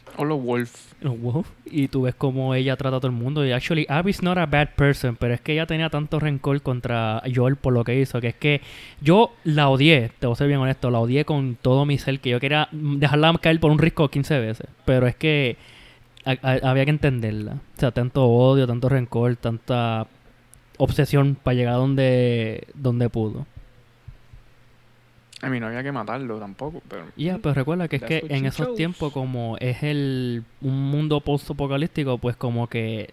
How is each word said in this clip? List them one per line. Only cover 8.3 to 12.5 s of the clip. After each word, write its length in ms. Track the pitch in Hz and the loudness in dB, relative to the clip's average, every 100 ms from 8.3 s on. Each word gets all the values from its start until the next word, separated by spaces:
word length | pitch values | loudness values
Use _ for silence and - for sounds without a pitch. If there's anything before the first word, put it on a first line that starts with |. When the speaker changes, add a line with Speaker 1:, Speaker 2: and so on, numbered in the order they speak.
Speaker 2:
es 60 | - | -2
que 240 | 147 143 - - - - | 0 0 -4 -16 -20 -2
yo 320 | 143 190 240 - 165 | 4 6 4 0 0
la 240 | 151 143 | 2 4
odié, 420 | 131 151 151 113 - | 6 6 6 2 -2
te 60 | 123 | -2
voy 60 | |
a 20 | 117 | 0
ser 100 | 143 | 0
bien 120 | 143 | 2
honesto, 300 | 131 131 123 | 0 0 0
la 80 | 120 | 0
odié 240 | 117 131 151 | 2 0 0
con 300 | 147 135 117 | -2 -2 -2
todo 240 | 127 131 143 | 2 2 2
mi 120 | 139 | 0
ser, 200 | - 135 | -2 -4
que 120 | 131 | -2
yo 80 | 120 | -2
quería 260 | 135 | 0